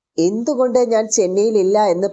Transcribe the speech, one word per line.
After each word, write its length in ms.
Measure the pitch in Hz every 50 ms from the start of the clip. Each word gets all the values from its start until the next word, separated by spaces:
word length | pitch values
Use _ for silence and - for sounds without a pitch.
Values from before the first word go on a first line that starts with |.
| _ _ _ -
എന്തുകൊണ്ട് 600 | 165 180 214 226 233 302 294 240 254 254 226 254
ഞാൻ 300 | 247 226 226 220 226 220
ചെന്നൈയിലില്ല 760 | - 247 190 180 185 202 208 226 220 208 185 190 202 208 214
എന്ന് 240 | 196 170 175 190 196